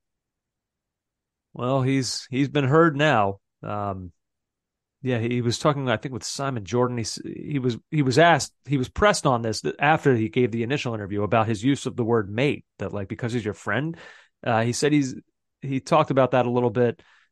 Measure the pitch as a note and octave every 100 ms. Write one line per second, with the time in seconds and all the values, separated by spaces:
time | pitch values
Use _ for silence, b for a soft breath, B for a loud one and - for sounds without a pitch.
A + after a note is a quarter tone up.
0 | _ _ _ _ _ _ _ _ _ _
1 | _ _ _ _ _ - B2 C3+ C3 C3+
2 | A#2 - - B2 C#3 C#3+ C3+ D#3 E3 C#3
3 | D3+ B2 G2+ G2 _ _ G#2+ G#2 G2+ F#2+
4 | F2+ - _ _ _ _ _ _ _ _
5 | B2+ B2 A#2 B2 A#2 A#2+ D#3+ C#3+ C3 A2
6 | D3 B2 - - C#3 B2+ G2 A#2+ B2 B2
7 | G#2+ - - - - D3 B2+ A#2 - D#3
8 | C3+ A#2+ E3+ D#3 - _ - C#3 B2+ -
9 | G#3 G#3 D3+ B2 A2+ G#2 - - C#3+ D#3+
10 | D3 B2 A2 B2+ B2 A2+ A#2 C#3+ B2+ A2
11 | G2+ G2+ G2+ A2+ A2 A2 B2 C#3 C3+ -
12 | A2+ A#2 G2 G#2+ C#3+ G2+ - - G2 G2+
13 | G2 A2 B2 A#2+ G#2+ F#2+ - G#2 D#3 E3
14 | B B B _ B2 A2+ A#2 A#2+ D3+ D3
15 | C3+ C#3 - _ _ _ C#3 C3+ - D#3+
16 | D#3 C3+ B2+ C3 B2 B2 B2 A2 A#2+ A2+
17 | b b b